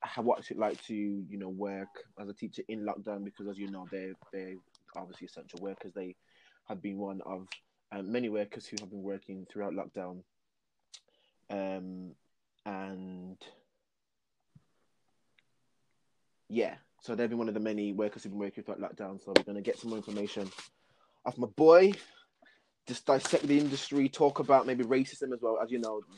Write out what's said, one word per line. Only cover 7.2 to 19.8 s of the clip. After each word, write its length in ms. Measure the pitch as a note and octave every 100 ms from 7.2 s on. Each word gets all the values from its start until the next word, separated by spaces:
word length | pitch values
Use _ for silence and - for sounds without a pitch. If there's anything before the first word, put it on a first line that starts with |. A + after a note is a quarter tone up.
| -
of, 220 | F#2 F#2+ - _ _ -
um, 220 | G2+ F#2+
many 160 | B2 A#2
workers 380 | G#2 G#2 A#2+ -
who 100 | G#2
have 100 | F#2+
been 120 | G2+
working 440 | F#2+ F#2+ - F#2+ F2+
throughout 220 | G#2 G2+
lockdown. 480 | F#2 - G2+ F2+ F2+ - _ _ _ _ _ _ - _ _ _ _ -
Um, 600 | G2+ F#2+ F#2+ F#2 F#2 F2+ - _ _ _ _ G#2
and 720 | F#2+ F#2+ F#2+ F#2 F2+ F#2 F#2 - - _ _ _ _ _ _ _ _ _ - _ _ _ _ _ _ _ _ _ _ _ _ _ _ _ _ _ _ -
yeah, 260 | A2 G#2 - _ _
so 140 | -
they've 140 | A2+ A#2
been 100 | A#2
one 100 | A2+
of 60 |
the 60 | G#2+
many 320 | G#2+ G#2 G#2
workers 300 | G2 G#2 A2+
who've 100 | G2+
been 80 | G2+
working 240 | G2+ -
throughout 160 | G#2 -
lockdown. 420 | F2+ - G2 G2
So 100 | G2+ F#2+
we're 80 |
gonna 160 | - G#2
get 160 | A2+
some 120 | -